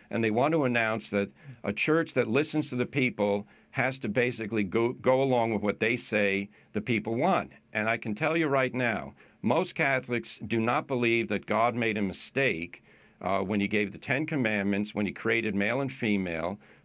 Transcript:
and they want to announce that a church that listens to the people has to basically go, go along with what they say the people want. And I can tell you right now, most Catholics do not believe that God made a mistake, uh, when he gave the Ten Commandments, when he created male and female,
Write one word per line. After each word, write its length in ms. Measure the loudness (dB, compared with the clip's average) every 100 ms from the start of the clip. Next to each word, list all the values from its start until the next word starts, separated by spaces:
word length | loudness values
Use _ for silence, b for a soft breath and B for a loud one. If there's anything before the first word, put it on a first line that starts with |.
| b
and 140 | -2
they 80 | 0
want 180 | 2 2
to 120 | 2
announce 460 | 2 2 0 -2 -2
that 200 | -2 -2 B -20 -8
a 100 | -6
church 420 | -2 2 2 2
that 120 | 0 2
listens 440 | 2 0 -2 -2
to 60 | -2
the 100 | -2
people 600 | 0 0 2 0 0 -4 b b
has 280 | -2 -2 -2
to 80 | -2
basically 560 | 0 0 0 -4 -2
go, 280 | 0 2 2
go 300 | 2 2 4
along 300 | 4 2 2
with 100 | 2
what 160 | 0 0
they 180 | 0 0
say 520 | 0 2 2 2 -2 b b
the 80 | -6
people 340 | -2 -2 0
want. 380 | 0 2 2 -2 -12 _
And 160 | -4 -2
I 100 | -2
can 180 | -4 -2
tell 200 | 0 0
you 120 | 2
right 260 | 2 0
now, 400 | 0 0 -2 -6 -14 b b
most 340 | 0 2 0 -2
Catholics 640 | 0 0 0 -4 -4 -10
do 140 | -4 0
not 300 | 2 0 0
believe 400 | 0 2 2 2
that 180 | -2 0
God 300 | 2 2 2
made 220 | 0 0
a 40 |
mistake, 800 | -2 -4 -6 -2 0 0 -6 -12 b b b b
uh, 200 | -2 -2
when 200 | 0 0
he 80 | 2
gave 240 | 0 -2
the 60 | -4
Ten 280 | -4 -2 -2
Commandments, 680 | -2 0 0 0 0 0
when 120 | -2 -2
he 60 |
created 420 | -2 0 0 0
male 260 | 0 0 -2
and 120 | -4
female, 640 | -4 0 0 0 -4 -4 -6 b b